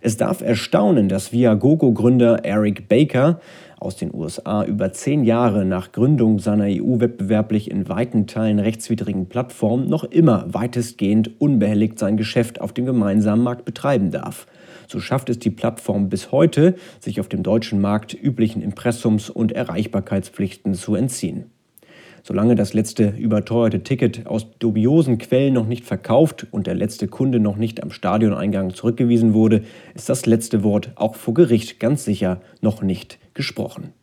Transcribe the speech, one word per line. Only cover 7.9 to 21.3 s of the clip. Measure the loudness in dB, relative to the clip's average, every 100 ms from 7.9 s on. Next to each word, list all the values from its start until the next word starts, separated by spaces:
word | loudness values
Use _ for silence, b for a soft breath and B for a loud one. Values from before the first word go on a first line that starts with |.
| -4 -2 0 -2
Teilen | -2 0 0
rechtswidrigen | 0 -4 -4 -4 -2 -4 -4
Plattform | -4 -6 -4 -2 0 0
noch | -2
immer | 0 4 4 4 0
weitestgehend | -4 -4 -4 -6 -2 0 2 0 0
unbehelligt | 0 2 2 2 0 0
sein | -2 -2
Geschäft | 0 0 -2 -4
auf | -8
dem | -4 -2
gemeinsamen | 0 2 2 2 2
Markt | 0 -2
betreiben | -10 -6 0 2 0
darf. | -2 -8 -12 -18 B B B B
So | -12
schafft | -4 -4 -2
es | -2
die | -2
Plattform | -2 -4 -4 -4 -2 0
bis | -2 -2
heute, | 2 4 6 2 2 B B
sich | -10 -6
auf | -6
dem | -4
deutschen | 0 0 0 0
Markt | 0 0 -4
üblichen | -4 -4 0 0 0
Impressums- | -8 -4 -4 -2 0 0 -2
und | -2 -2
Erreichbarkeitspflichten | -2 -6 -4 -2 -4 -2 -4 -6 -6 -6 -4 -6
zu | -6 -2 -2
entziehen. | -2 -2 -6